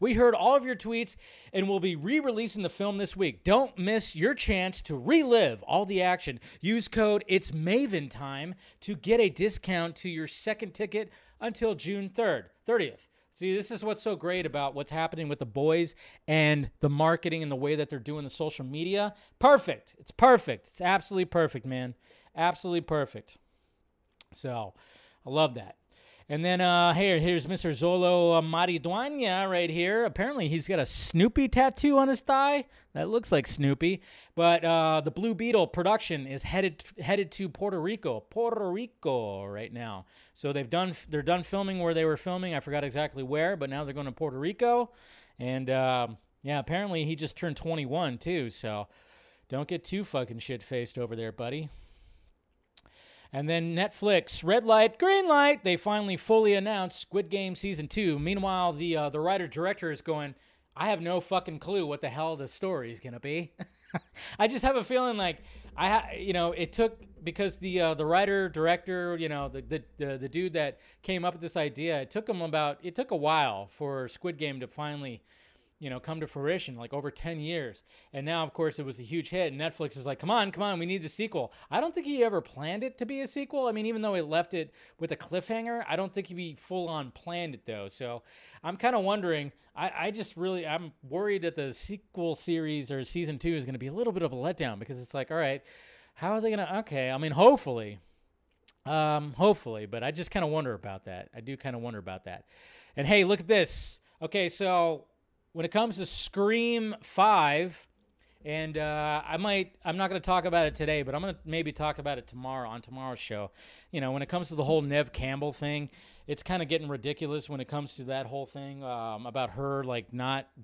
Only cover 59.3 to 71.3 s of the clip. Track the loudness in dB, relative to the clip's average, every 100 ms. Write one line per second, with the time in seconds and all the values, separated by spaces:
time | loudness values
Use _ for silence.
59.3 | 0 -2 -2 -2 -2 -4 -4 -4 -4 -6
60.3 | -12 _ _ _ -4 -2 -2 -2 -2 0
61.3 | -2 -2 -8 -4 -2 -2 -4 -6 -4 -4
62.3 | -4 -8 -6 -4 -4 -6 -10 -12 -10 -6
63.3 | -6 -6 -12 -18 _ -10 -10 -10 -16 -8
64.3 | 2 2 4 2 2 2 2 2 2 -2
65.3 | -2 -10 -20 -12 -2 2 2 2 -4 -2
66.3 | 0 0 0 -2 2 0 0 -18 -12 -8
67.3 | -2 -4 -4 -2 2 2 2 4 4 4
68.3 | 2 0 2 2 2 0 -4 -2 -4 -4
69.3 | -4 -6 -8 -6 -8 -8 -8 -6 -6 -6
70.3 | -4 -2 -2 -2 -6 -16 _ -6 -2 -2